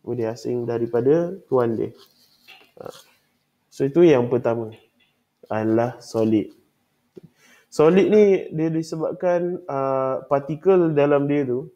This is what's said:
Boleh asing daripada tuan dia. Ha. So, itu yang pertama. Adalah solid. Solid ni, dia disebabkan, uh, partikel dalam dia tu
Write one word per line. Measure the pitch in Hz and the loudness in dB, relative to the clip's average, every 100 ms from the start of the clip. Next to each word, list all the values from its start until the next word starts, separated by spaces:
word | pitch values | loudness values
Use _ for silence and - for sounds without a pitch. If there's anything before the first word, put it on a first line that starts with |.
Boleh | - 120 110 | -8 -6 -6
asing | 117 123 123 120 | -6 -8 -6 -4
daripada | 117 117 - 127 160 170 190 _ | -4 -2 0 2 2 0 -8 _
tuan | 131 120 110 | 0 0 -2
dia. | 107 - _ _ _ _ - - _ - | -6 -10 _ _ _ _ -20 -20 _ -18
Ha. | - - _ _ _ _ _ _ _ | -18 -18 _ _ _ _ _ _ _
So, | - 139 | -6 -2
itu | 151 | 4
yang | 170 131 120 | 6 4 2
pertama. | 123 120 117 110 113 _ _ _ _ _ _ - | -2 -2 -4 -6 -14 _ _ _ _ _ _ -8
Adalah | 107 110 110 120 - | -4 0 0 -2 -6
solid. | - 113 110 110 - _ _ _ _ _ _ - - _ _ _ _ | -8 -2 0 0 -2 _ _ _ _ _ _ -20 -20 _ _ _ _
Solid | - 151 185 - | 2 4 4 4
ni, | 214 208 190 - | 4 4 2 -2
dia | 156 160 | -6 -4
disebabkan, | 160 165 160 156 160 180 175 175 180 - | -4 -6 -6 -6 -4 -2 -2 -2 -6 -8
uh, | 139 135 135 131 131 - | -4 -2 -2 -2 -4 -2
partikel | 143 139 151 185 190 165 143 | -2 -2 -2 2 4 4 2
dalam | 143 143 143 | 4 2 2
dia | 147 135 | -2 -2
tu | 123 156 | -4 -6